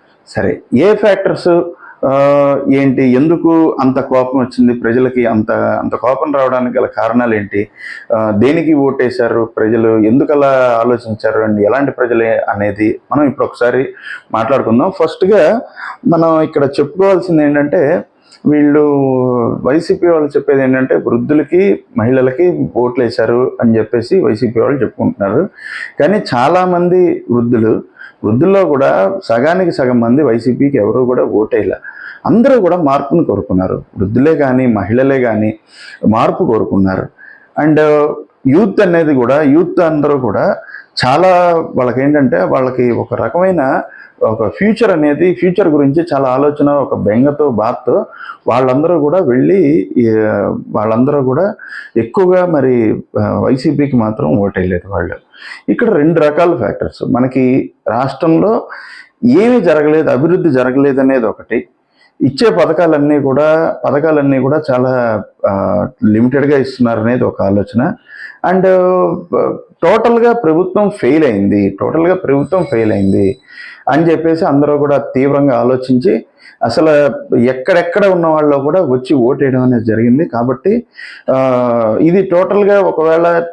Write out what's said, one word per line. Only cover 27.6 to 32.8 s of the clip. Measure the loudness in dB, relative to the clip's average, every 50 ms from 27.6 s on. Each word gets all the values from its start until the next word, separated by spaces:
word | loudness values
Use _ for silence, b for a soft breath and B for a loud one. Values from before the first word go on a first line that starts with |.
| 2 0 0 -2 -4 B B B B B B B -4
వృద్ధుల్లో | -2 0 2 2 2 4 2 2
కూడా | 2 2 0 2 2 2 0 0 -2 -2 -6 -4
సగానికి | -2 -2 0 2 0 0 0 0 -2
సగం | -2 -2 -2 0 2 0
మంది | 2 2 2 2 2
వైసీపీకి | 2 0 0 0 -2 0 0 0 0 2
ఎవరు | 0 0 0 0 0 0
కూడా | 0 0 0 -2
ఓటేయలే. | 0 0 -2 -2 0 -2 -2 -2 -2 -4 -6 B B B B B B B B B
అందరూ | 0 2 2 4 4 2 2
కూడా | 2 2 0
మార్పును | 0